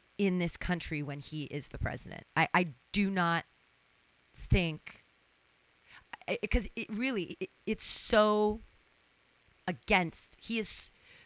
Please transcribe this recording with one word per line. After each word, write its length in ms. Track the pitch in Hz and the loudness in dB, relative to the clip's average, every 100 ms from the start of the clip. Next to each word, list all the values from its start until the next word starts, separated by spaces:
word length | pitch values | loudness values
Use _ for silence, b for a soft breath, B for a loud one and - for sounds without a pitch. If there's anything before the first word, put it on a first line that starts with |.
| - - | -12 -6
in 200 | 196 180 | -4 -2
this 180 | 170 - | -2 -2
country 460 | - 175 - 151 | -2 -6 -4 -6
when 180 | 143 143 | -10 -12
he 240 | - 156 | -12 -12
is 240 | 139 143 - | -10 -4 -4
the 100 | - | -4
president. 460 | - - - - - - | -8 -6 -8 -12 -10 -4
I, 120 | 165 | -2
I 120 | 180 175 127 - | -2 -4 -10 -6
do 160 | 202 196 | -4 -2
not 340 | 190 170 170 - - - - - - - - - | -2 -4 -4 -8 -18 -20 -20 -20 -20 -20 -20 -20
think, 480 | - - 196 170 156 - - - - - - - - - - - B - - - | -14 -2 -2 -2 -8 -16 -20 -20 -20 -20 -20 -20 -20 -20 -20 -20 B -20 -18 -12
I, 100 | - 208 | -10 -4
'cause 180 | 247 196 - | 0 0 -2
it 120 | - | -12
really, 460 | 214 262 226 170 - | -6 -6 -4 -8 -12
it, 80 | 185 - - | -14 -12 -8
it's 180 | 220 - | 0 8
so 760 | - - 226 214 214 208 220 - - - - - - - - - - - | 10 10 8 4 0 -2 -4 -12 -20 -20 -20 -20 -20 -20 -20 -20 -12 -10
against, 680 | 170 - 196 165 - - - | -8 -2 0 2 2 2 -2
he 140 | - 226 | -6 0
is, 320 | 196 - - - B B | 2 2 0 -10 B B